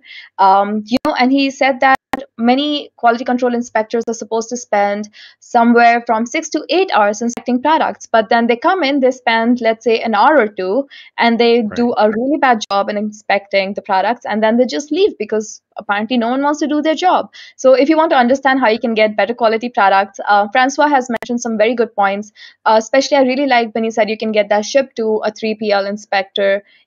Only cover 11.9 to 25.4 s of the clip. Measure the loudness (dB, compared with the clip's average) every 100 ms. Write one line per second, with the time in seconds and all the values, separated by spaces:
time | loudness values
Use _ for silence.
11.9 | 0 0 0 -2 0 0 0 -2 -4 -2
12.9 | -4 -6 -10 -4 -4 -2 -2 -2 -6 -2
13.9 | 0 0 -4 -4 -2 0 2 0 -2 -6
14.9 | 0 0 -2 -6 -6 -6 -14 _ -16 -4
15.9 | -4 -2 -2 -2 -2 -2 -2 -2 -2 -2
16.9 | 0 0 0 -2 -14 -20 _ 2 4 4
17.9 | 2 2 2 2 2 0 2 2 0 -2
18.9 | 0 0 0 -4 0 0 0 -4 0 2
19.9 | 2 0 -6 0 0 2 0 0 2 2
20.9 | 2 0 -8 -6 -6 -6 -2 0 0 -4
21.9 | 0 -2 -2 -10 _ -20 _ 0 2 2
22.9 | 0 2 2 2 0 0 0 0 -4 -4
23.9 | -2 -2 -2 -4 -2 0 0 0 -2 -2
24.9 | -4 -4 -2 -4 -6